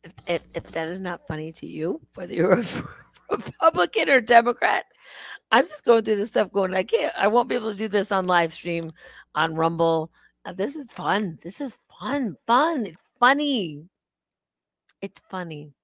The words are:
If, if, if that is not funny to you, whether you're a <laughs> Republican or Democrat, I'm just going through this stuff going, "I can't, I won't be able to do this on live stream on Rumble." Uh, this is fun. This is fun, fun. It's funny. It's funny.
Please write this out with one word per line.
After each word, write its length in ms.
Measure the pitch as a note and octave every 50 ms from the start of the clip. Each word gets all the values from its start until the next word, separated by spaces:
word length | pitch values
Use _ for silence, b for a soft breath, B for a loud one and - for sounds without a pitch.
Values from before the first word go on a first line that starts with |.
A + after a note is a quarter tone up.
| -
If, 100 | E3+ - - -
if, 140 | - E3+ D#3+ - - -
if 180 | E3+ - -
that 160 | - E3 D#3+
is 120 | D#3+ F3 F#3+
not 280 | F#3+ F3+ F3 - _
funny 240 | - D#3 D3+ D#3 D#3+ D#3+
to 140 | - -
you, 340 | D#3+ - D#3 D#3 F3 B3+ E4 - _ _
whether 180 | - F#3 F3+ -
you're 260 | F3 E3 G3+ F#3+ -
a 60 | A3 - - - - - - -
<laughs> 320 | - _ _ - _ -
Republican 760 | - - - - - _ D#4+ E4 - F4+ F4 - - - - E4
or 120 | C#4+ B3+
Democrat, 640 | A3 A#3 A#3+ A#3 A#3 A#3+ A#3+ - A3+ A3 - - - _ B B B B B B B B B B B _
I'm 140 | A3 A#3+ -
just 200 | - - - _
going 180 | B3 A#3 A3+ G#3
through 140 | A3 G#3+
this 120 | G3+ G3+ A#3
stuff 220 | - A3+ G#3 F3+
going, 220 | - G3+ F#3+ F#3 F#3
"I 100 | F#3 F#3
can't, 300 | - A4 G#4+ D#4+ - -
I 100 | - F#3+
won't 220 | G#3 G#3+ A#3+ A#3+ B3+
be 60 | B3
able 160 | B3 G#3+ A3
to 60 | G#3
do 100 | F#3+ A3
this 240 | G#3 F#3+ G#3 F#3+ -
on 140 | G3+ F#3+ F#3
live 280 | F3+ F3+ F3 E3+ E3 -
stream 380 | - - F3+ E3+ E3 E3 D#3+ D#3+ B B B B B B B -
on 200 | D3+ D#3 E3 D#3+
Rumble." 560 | D#3+ D#3+ E3 E3+ D#3+ E3+ E3 E3 D#3+ D#3 - b b b b b _ _
Uh, 80 | F#3 F3
this 220 | F#3 F#3+ C#4+ C#4
is 100 | D#4+ C4+ A3+
fun. 460 | - - D#3+ D3+ F3+ G#3 G#3+ F3 D#3+ - -
This 160 | E3+ - -
is 180 | C#4+ B3 - _ _ _ _ _
fun, 360 | F3 G#3+ C#4 C#4+ C4 G#3 - _ _
fun. 380 | - A#3 B3+ D4+ E4+ E4+ C#4 A3
It's 160 | F3+ D#3 - _ _ _ _
funny. 720 | A#3+ B3 C#4 C#4+ D4+ D4 C4+ A#3 F#3 D#3+ D3 C#3+ D#3+ _ _ _ _ _ _ _ _ _ _ _ _ _ _ _ _ _ _ _ _ _ _ _
It's 200 | - G3 _ - _ _
funny. 440 | - F#3 F3 E3 D#3 D3 D3+ D3 _ _